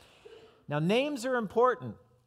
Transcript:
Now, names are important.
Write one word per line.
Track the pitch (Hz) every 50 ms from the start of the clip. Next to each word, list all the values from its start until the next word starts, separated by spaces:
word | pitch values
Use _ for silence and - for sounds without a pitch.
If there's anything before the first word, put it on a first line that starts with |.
| - - - - - - - - - - - _ _ -
Now, | 143 147
names | 156 175 208 240 269 302 294 262 214
are | 262 254
important. | 247 226 185 - 220 240 254 240 - 135 120 101 - - _ _ _ _